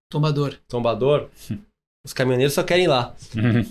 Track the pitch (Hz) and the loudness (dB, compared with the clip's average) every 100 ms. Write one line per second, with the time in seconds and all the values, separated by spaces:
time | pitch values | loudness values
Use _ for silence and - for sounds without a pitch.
0 | _ 151 156 147 143 - _ 120 117 107 | _ -2 0 0 -2 -6 _ -2 0 2
1 | 131 147 - - - 101 - _ _ _ | 2 2 -2 -14 -10 -10 -10 _ _ _
2 | - - 127 127 143 160 151 180 180 127 | -12 -2 0 2 2 0 0 2 4 2
3 | 117 - - 113 120 113 - | -2 -10 -8 0 2 2 0